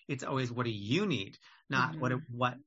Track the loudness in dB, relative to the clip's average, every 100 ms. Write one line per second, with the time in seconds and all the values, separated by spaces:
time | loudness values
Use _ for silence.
0 | -6 -4 -2 0 0 0 -2 -2 2 2
1 | 2 0 -2 -10 -20 -16 -2 2 2 0
2 | 0 -2 -4 0 0 -2